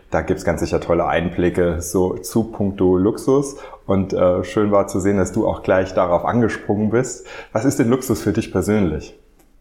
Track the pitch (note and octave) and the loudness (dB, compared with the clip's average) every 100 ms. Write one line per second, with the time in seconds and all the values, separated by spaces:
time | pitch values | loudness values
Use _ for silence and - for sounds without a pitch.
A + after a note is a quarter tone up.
0 | - E2 D#2 D#2 F2 D#2 D#2+ E2 - E2+ | -4 -4 -2 -2 -2 -2 -2 -2 0 0
1 | D2+ E2 F2 E2+ F2 F2+ F2 D#2+ E2 F#2+ | 2 0 -2 0 0 2 0 0 -2 0
2 | F2+ - - A2+ A2 - G2 G2 F#2 F#2 | 0 -2 -4 -2 -2 -2 -4 2 2 4
3 | G2+ - - C3+ C#3+ - - - - G2 | 2 0 2 2 0 -10 -18 -16 -2 0
4 | F#2+ F#2+ F#2 F2+ F#2 A2 G#2 G2+ F#2+ G2 | 0 2 2 2 0 0 2 2 2 0
5 | G2 G2+ F2+ A2+ F#2 F#2 - F#2 F#2+ G#2 | 2 2 0 0 -2 -2 2 2 2 0
6 | F2+ E2+ C#2+ A#2 A2 - - G#2 G#2+ A2+ | 2 2 2 2 0 -2 -2 0 2 0
7 | - - - - - A2 C3+ C#3 A#2 B2+ | -2 -8 -16 -18 -6 0 0 2 2 0
8 | - G#2 G#2+ A2 - F#2+ F2+ G#2+ F2+ D2+ | 0 -2 0 -2 -2 -2 0 2 2 -2
9 | - - _ _ _ _ | -10 -20 _ _ _ _